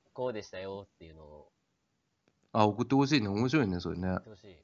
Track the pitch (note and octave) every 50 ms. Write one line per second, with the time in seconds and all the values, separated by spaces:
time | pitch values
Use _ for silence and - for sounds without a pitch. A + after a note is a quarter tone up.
0 | _ _ - C3+ B2+ B2+ A2+ G#2+ G2 - - F#2 F#2+ G2 G2 G2+ G2 - _ _
1 | E2+ D#2+ D#2 D#2 D#2 D2+ D2+ D2+ C#2+ _ _ _ _ _ _ _ _ _ _ _
2 | _ _ _ _ _ _ _ _ _ _ - A2+ G#2+ G#2 G2+ G#2 A#2+ A#2 C#3 C3+
3 | C#3 C3+ D3+ C#3 G#2+ G2 G2 G#2 A#2+ C3 D#3 D#3 A#2+ F#2+ F2+ F2 F2 F2 E2+ F2
4 | F#2 F#2 F#2 F2+ - A2 G#2+ - - G2+ F2 -